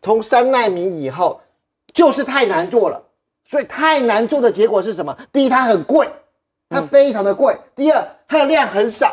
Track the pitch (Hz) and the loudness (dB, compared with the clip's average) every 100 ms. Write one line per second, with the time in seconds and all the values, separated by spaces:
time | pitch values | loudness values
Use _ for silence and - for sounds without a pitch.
0 | - 220 220 247 247 262 233 180 180 170 | 0 -2 2 2 2 2 0 -2 -6 -6
1 | 135 135 180 - _ _ _ _ _ - | -8 -2 -2 -2 _ _ _ _ _ 2
2 | 330 269 262 269 247 339 349 240 190 - | 2 4 -4 -2 0 -2 0 0 0 -4
3 | - _ _ _ _ 294 254 - 311 302 | -14 _ _ _ _ -6 -6 -2 0 2
4 | 247 214 233 294 240 180 226 208 185 175 | 0 0 0 0 0 2 0 0 -4 -8
5 | 147 147 262 269 269 254 247 202 151 302 | -8 -10 -6 0 2 2 2 0 2 0
6 | 269 - _ _ _ _ _ - - 285 | 0 -4 _ _ _ _ _ -6 -2 2
7 | 277 220 196 196 262 - - - 285 285 | 2 0 -2 0 0 0 -8 -4 0 0
8 | - - _ 302 277 311 240 196 233 220 | -2 -12 _ 0 2 2 0 0 -2 0
9 | 262 | -2